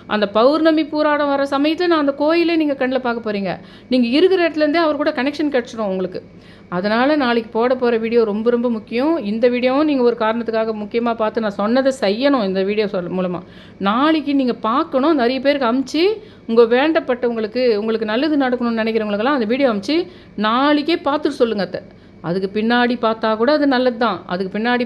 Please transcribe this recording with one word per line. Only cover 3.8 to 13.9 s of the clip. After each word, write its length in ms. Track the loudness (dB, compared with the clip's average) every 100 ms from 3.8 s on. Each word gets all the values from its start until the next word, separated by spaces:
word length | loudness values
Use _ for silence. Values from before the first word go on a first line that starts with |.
| -2
நீங்க 180 | 0 2
இருக்கிற 420 | 4 4 4 2
இடத்துல 80 | 2
இருந்தே 220 | 0 2
அவர் 160 | 0 0
கூட 140 | -2
கனெக்ஷன் 420 | -2 -4 -2 -2
கிடைச்சிடும் 360 | -2 -4 -6 -4
உங்களுக்கு. 360 | -4 -6 -8 -14 -20 -20 -20 -8
அதனால 460 | -4 -2 0 2 2
நாளைக்கு 360 | 0 0 -2
போட 240 | -2 0 0
போற 220 | 0 0
வீடியோ 260 | 0 2
ரொம்ப, 260 | 2 0 0
ரொம்ப 200 | 0 0
முக்கியம். 540 | -4 -4 -2 0 0
இந்த 260 | -2 0 0
வீடியோவும் 340 | 2 0 2
நீங்க 200 | 2 2
ஒரு 120 | 2 2
காரணத்துக்காக 540 | 0 -2 -2 -2 -2
முக்கியமா 420 | -4 -6 -2 -2 0
பார்த்து 260 | -2 -2
நான் 100 | -4
சொன்னதை 400 | -2 0 2 2 0
செய்யணும் 440 | 0 0 2 2
இந்த 200 | 0 0
வீடியோ 240 | 0 0 -2
சொல்-, 240 | -2 -4
மூலமா. 280 | -4 -4 -4 -10 -20 -20 -4
நாளைக்கு 580 | -2